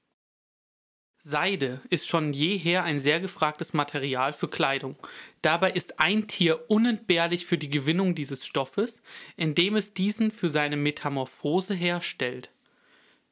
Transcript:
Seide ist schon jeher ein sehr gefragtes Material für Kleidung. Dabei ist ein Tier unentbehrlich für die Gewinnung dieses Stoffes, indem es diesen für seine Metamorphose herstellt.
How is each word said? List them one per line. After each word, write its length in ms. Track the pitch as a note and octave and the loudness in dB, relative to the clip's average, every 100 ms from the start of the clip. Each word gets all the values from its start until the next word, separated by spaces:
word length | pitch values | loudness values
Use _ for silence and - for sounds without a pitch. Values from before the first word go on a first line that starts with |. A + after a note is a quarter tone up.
| _ _ _ _ _ _ _ _ _ _ _ _ | _ _ _ _ _ _ _ _ _ _ _ _
Seide 600 | D3+ D3 F3+ F#3+ C3+ B2+ - | -6 -2 0 0 -2 -4 -4
ist 180 | D3 - | -2 0
schon 240 | E3 D3+ | 0 0
jeher 520 | C#3 D#3+ G3 D#3+ F3+ E3+ | 0 0 0 0 0 0
ein 160 | C#3+ | 0
sehr 180 | C3+ D#3+ | 2 2
gefragtes 540 | F#3 - D3+ D3+ E3 | 0 -2 -2 0 -2
Material 580 | D#3 C#3+ D3 C#3 B2+ C3+ | -2 -2 -2 -2 0 -2
für 160 | D3+ D#3+ | -2 -4
Kleidung. 480 | - C#3+ C3+ C3+ C#3+ - - - - | 0 0 0 -4 -10 -16 -18 -18 -2
Dabei 300 | D#3 E3 F#3 | 2 4 2
ist 280 | F3+ - - | 0 -2 0
ein 280 | D#3+ G#3+ G#3+ | 2 2 0
Tier 440 | - E3 E3 - | 2 2 2 2
unentbehrlich 760 | G#3+ A#3+ G#3+ - E3+ E3+ F3 - | 4 4 2 2 2 2 0 0
für 120 | E3 | -2
die 120 | C#3+ | 0
Gewinnung 460 | D3 C3+ E3+ G3 D#3 | 0 2 2 2 0
dieses 320 | C#3 C3+ - | -4 -8 -6
Stoffes, 540 | C#3+ C3+ - A#3+ - - - - - | -4 -2 -2 -4 -6 -20 -18 -14 -4
indem 400 | D#3+ D3+ F#3 G#3+ | 0 2 2 2
es 180 | G3+ | 0
diesen 380 | - G3 G#3 A3 | 0 0 2 0
für 180 | - E3+ | 0 0
seine 280 | D3 D3 D3 | 0 0 0
Metamorphose 960 | D3 D3 D3+ C#3 B2+ - C#3 F3 F#3 F#3+ | 0 -2 -2 -4 -4 -6 -2 0 0 -2
herstellt. 720 | F3 F3 - - B2 B2+ B2+ _ _ _ _ _ _ _ _ | -2 -2 -4 -4 -4 -6 -12 _ _ _ _ _ _ _ _